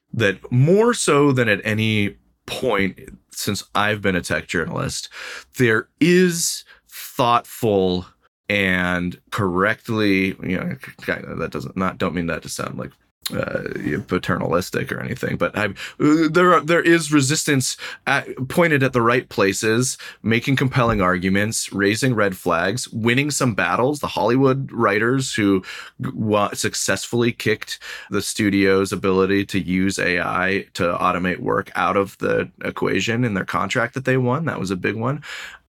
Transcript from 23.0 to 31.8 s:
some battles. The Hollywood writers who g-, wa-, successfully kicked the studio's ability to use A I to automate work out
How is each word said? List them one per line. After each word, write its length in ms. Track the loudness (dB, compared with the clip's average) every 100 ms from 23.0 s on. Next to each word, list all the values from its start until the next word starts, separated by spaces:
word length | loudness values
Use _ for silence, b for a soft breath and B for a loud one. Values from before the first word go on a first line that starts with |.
| 0 2 0
some 220 | 0 0
battles. 440 | 0 0 2 0 0
The 80 | -4
Hollywood 640 | 0 2 4 4 2 -2
writers 640 | 0 2 2 2 0 -2
who 300 | 0 2 2 0 B B B
g-, 100 | -8
wa-, 380 | -4 0 2 0
successfully 800 | -2 -4 -4 -2 -2 -2 0 0
kicked 480 | 0 -2 -2 -4 -12 B B B
the 120 | -4
studio's 720 | -4 0 2 4 4 4 2
ability 520 | 0 0 2 4 2 0
to 120 | -2
use 400 | -2 0 0 0
A 220 | 0 0
I 460 | 0 -2 0 -2 -4
to 200 | -2 -2
automate 460 | 0 0 0 0 -2
work 320 | -2 -2 -2
out 220 | -2